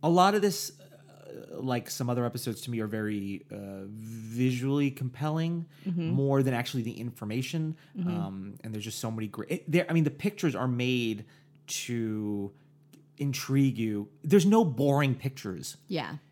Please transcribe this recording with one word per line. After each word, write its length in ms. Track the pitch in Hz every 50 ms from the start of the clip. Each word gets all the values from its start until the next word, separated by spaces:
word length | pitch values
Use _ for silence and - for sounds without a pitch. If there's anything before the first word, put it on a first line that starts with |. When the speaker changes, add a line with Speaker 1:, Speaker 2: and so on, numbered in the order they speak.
| 139
Speaker 1:
a 60 | 160
lot 260 | 170 180 180 196 202
of 60 | 214
this, 320 | 196 208 - - - - - -
uh, 800 | - - - - - - - - - - - - - - - -
like 280 | 135 131 127 120 - -
some 200 | - - 135 120
other 160 | 123 123 123
episodes 340 | 120 120 127 - 127 113 -
to 100 | - -
me, 120 | 120 113
are 40 | 110
very, 600 | 107 104 110 107 107 104 104 98 98 98 92 - _
uh, 360 | 104 101 101 98 98 98 98 98
visually 1040 | 104 110 110 110 113 113 110 110 113 117 127 131 127 123 120 135 139 143 143 143
compelling, 760 | 139 - 131 127 123 - 143 151 151 160 165 165 170 170 170 - - - - 196
Speaker 2:
Mm-hmm. 220 | 175 175 165 160
Speaker 1:
more 340 | - 131 139 139 139 135 135
than 100 | 131 127
actually 300 | 117 123 - - 131 113
the 80 | 117 117 -
information. 760 | 113 120 117 - 113 104 107 123 131 - - 165 160 156 160 - - - _ -
Speaker 2:
Mm-hmm. 120 | 175 175
Speaker 1:
Um, 460 | 175 175 170 - - - - 101 - -
and 120 | - 110 110
there's 100 | 107 101
just 160 | 113 110 -
so 100 | - 113
many 180 | 113 110 110 104
great. 220 | 98 110 107 -
It, 220 | 165 185 - -
there, 140 | 151 180 - -
I 40 | 160
mean, 100 | 165 156
the 80 | 147
pictures 420 | 139 - - 208 208 - - 165 143
are 140 | - 127 127
made 560 | 123 120 123 127 127 123 120 113 110 101 - - - - _ _ _ - _ -
to 840 | - - - - 120 117 113 110 110 107 107 104 104 101 98 98 - _ _ _ _ _ _ _ - - - _ _ _
intrigue 600 | 143 143 131 - - - 139 139 139 135 123 104
you. 320 | 113 110 107 101 104 - - - _
There's 220 | 160 180 202 160
no 200 | 196 208 226 233
boring 500 | 170 131 110 139 143 139 143 147 139 127
pictures. 640 | - - 135 - - - 107 92 80 - - - - _ _
Speaker 2:
Yeah. 280 | 202 160 127 80 - 151 _ _